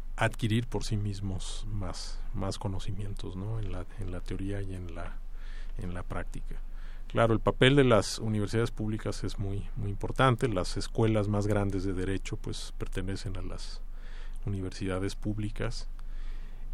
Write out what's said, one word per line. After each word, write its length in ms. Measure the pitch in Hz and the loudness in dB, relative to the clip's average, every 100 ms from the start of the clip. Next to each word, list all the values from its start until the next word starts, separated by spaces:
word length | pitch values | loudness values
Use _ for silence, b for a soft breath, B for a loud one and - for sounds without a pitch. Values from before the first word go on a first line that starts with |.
| - - | -6 2
a 80 | |
adquirir 420 | 113 - 113 113 117 | 2 2 2 2 0
por 180 | 104 | -2
sí 120 | - 107 | 0 0
mismos 720 | 104 98 98 92 - - 113 | 0 -2 -2 -2 -4 -4 -2
más, 480 | 104 92 - - - - | -2 -2 -4 -4 -4 -2
más 240 | 95 98 - | -2 -2 -2
conocimientos, 800 | 104 95 - 101 104 95 90 92 | -2 0 0 -2 -2 -4 -4 -4
¿no? 220 | 104 113 | -4 -2
En 140 | 104 | -2
la, 140 | 92 87 - | -2 -4 -6
en 140 | 95 | -4
la 80 | 90 | -4
teoría 420 | - 92 95 101 | -4 -2 -2 -2
y 120 | 95 | -4
en 200 | 92 85 | -4 -6
la, 220 | 85 85 - - b b b b - | -6 -6 -6 -6 b b b b -4
en 160 | 87 | -4
la 80 | 90 | -4
práctica. 540 | 87 90 87 - - - - b b b b | -4 -4 -4 -4 -4 -4 -6 b b b b
Claro, 260 | 117 117 | 2 4
el 60 | 110 | 6
papel 340 | - - 127 | 4 8 8
de 80 | 143 | 10
las 380 | 127 110 95 - | 10 8 6 0
universidades 500 | 113 107 101 113 117 | 0 0 2 2 2
públicas 540 | - 107 107 113 - | 0 -2 -2 -2 -2
es 140 | 101 - | -2 -2
muy, 300 | 98 101 - | -2 -2 -4
muy 160 | - 104 | -2 -2
importante. 560 | 98 - - 131 117 135 | -2 -2 4 6 6 4
Las 300 | 98 - - | 2 0 0
escuelas 500 | 107 - 110 110 104 | -2 4 4 6 4
más 220 | 104 104 | 2 4
grandes 340 | 104 101 98 | 4 4 2
de 100 | 95 | 0
derecho, 440 | 90 92 98 - 104 | 0 0 0 -2 -4
pues, 360 | - - - - | -4 -4 -6 -6
pertenecen 580 | - - 92 98 98 92 | -4 -2 -2 -2 -4 -4
a 60 | |
las 380 | 90 87 - - - b b b b b - | -4 -4 -6 -6 -6 b b b b b -4
universidades 720 | 98 92 - 95 92 98 - | -2 -4 -4 -2 0 -2 -2
públicas. 720 | 107 107 104 - 110 - - - b b b b b b b | -2 -2 -2 -2 -2 -2 -4 -6 b b b b b b b